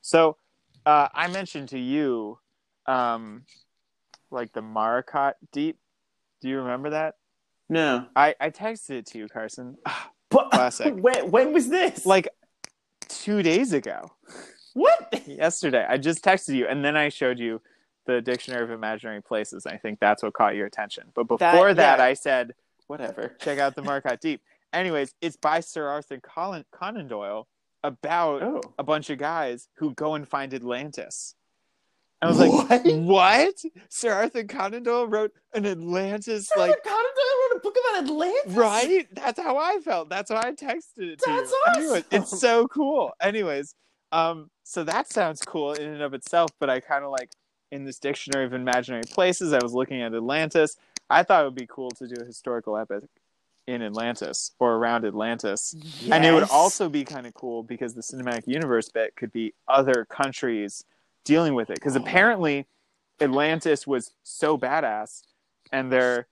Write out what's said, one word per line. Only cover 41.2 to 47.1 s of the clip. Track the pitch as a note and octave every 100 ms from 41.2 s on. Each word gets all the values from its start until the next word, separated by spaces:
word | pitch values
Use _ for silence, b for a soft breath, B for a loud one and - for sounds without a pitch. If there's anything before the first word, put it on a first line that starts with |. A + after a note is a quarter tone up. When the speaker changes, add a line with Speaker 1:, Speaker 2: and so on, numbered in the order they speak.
Speaker 1:
to | B4
Speaker 2:
That's | A#4 G4
Speaker 1:
you. | C5 D#5+ E5+
Anyway, | D#4 G#3
Speaker 2:
awesome. | -
Speaker 1:
it's | G3+ - F#3+
so | B3 A#3 A#3+
cool. | C#4+ C#4 D4 D#3+ -
Anyways, | F#3+ G#3+ F#3 C#3 C#3+ _ _ _ _
um, | E3 E3 E3 D3+ _
so | - -
that | D#3+ G#3+ C#4+
sounds | - F3 D3+
cool | - E3 C#3+
in | D3+ D3+
and | D3+
of | D3
itself, | C3 - E3+ E3 _
but | C#3+
I | C3
kinda, | - C#3+
like, | C#3+